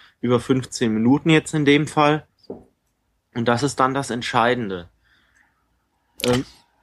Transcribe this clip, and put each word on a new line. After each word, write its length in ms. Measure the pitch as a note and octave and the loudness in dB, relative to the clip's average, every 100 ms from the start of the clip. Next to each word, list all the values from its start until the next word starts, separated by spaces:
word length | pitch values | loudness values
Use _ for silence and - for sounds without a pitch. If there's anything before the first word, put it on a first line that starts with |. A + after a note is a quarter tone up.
| _ _ | _ _
über 200 | A#2+ B2 | 0 0
fünfzehn 520 | - C3 B2 - A#2 | 2 -2 -2 -4 -2
Minuten 340 | A2 A2+ C#3+ E3+ | 0 2 2 4
jetzt 240 | D#3+ D#3 | 2 2
in 120 | D#3 | -2
dem 220 | C#3+ C#3+ D3+ | 2 2 2
Fall. 400 | - D3 D3+ - _ - - - _ _ _ _ _ _ | 2 2 2 -4 _ -20 -20 -20 _ _ _ _ _ _
Und 120 | A#2+ A#2 | -6 -2
das 160 | A#2 | 0
ist 160 | C#3+ - | 0 0
dann 120 | C3 | 0
das 180 | C3+ C3+ | 0 -6
Entscheidende. 760 | A#2+ A2+ B2 A#2 B2 A2 F#2 F2 _ _ _ _ _ _ _ _ _ _ _ _ - | -6 -4 0 0 0 -4 -8 -12 _ _ _ _ _ _ _ _ _ _ _ _ -8
Ähm, 200 | B2 B2 C#3+ - _ _ | -2 -2 -4 -14 _ _